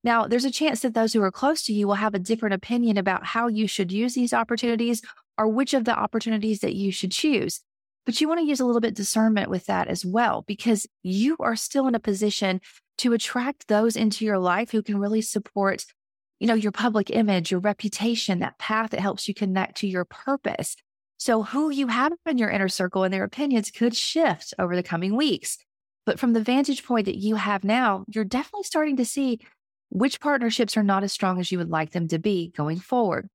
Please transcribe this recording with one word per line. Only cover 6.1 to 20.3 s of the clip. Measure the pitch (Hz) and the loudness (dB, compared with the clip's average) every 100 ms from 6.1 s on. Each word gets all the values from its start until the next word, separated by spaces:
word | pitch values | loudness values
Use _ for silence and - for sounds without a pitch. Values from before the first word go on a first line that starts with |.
| 226 226 220 220 208 | -2 -2 -2 0 0
that | - 190 | -2 0
you | 196 | -2
should | 185 185 | -2 -4
choose. | - 311 240 135 - _ _ _ _ - | 0 2 2 0 -6 _ _ _ _ -4
But | 226 | 0
you | 302 | 2
wanna | 339 | 2
use | 302 269 | 2 2
a | 247 | 2
little | 233 | 2
bit | 226 | 0
discernment | 196 196 220 220 208 - | -2 -2 2 4 4 0
with | 185 - | -4 -2
that | 185 180 | -2 0
as | 175 180 | -4 -2
well, | 208 233 67 - | 2 2 0 -4
because | 202 240 208 - _ | -4 0 0 -2 _
you | 180 190 254 330 | -4 0 2 2
are | - 226 | -2 -2
still | - 277 262 | -2 0 2
in | 233 | 0
a | |
position | 226 196 208 - 196 185 - - _ - | -2 0 0 0 -2 -2 -6 -20 _ -2
to | 247 | 2
attract | 233 - 247 247 285 - | 2 0 -4 -4 -6 0
those | 214 226 220 | 4 4 2
into | 220 - | 0 0
your | 214 196 | 0 2
life | 180 180 240 | 2 0 0
who | 220 | -2
can | 214 202 | 0 -2
really | 202 220 | 0 0
support, | 220 208 - 202 196 - - _ _ _ _ _ | 0 -4 -4 0 0 0 -8 _ _ _ _ _
you | 226 | 0
know, | |
your | 226 208 | 2 0
public | 202 233 214 196 | 0 0 0 0
image, | - 214 185 170 | 2 2 2 0
your | 185 | 0
reputation, | 202 202 208 - 226 226 - 175 | 0 -2 -6 -2 -2 0 -2 -2
that | - - | -2 -6
path | - 220 226 | -4 -2 -2
that | 190 | -2
helps | 196 196 - | -2 -2 -6
you | |
connect | 196 196 190 185 - | -4 0 0 -2 -4
to | 202 | -2
your | 185 180 | -2 -4
purpose. | - - | -8 -4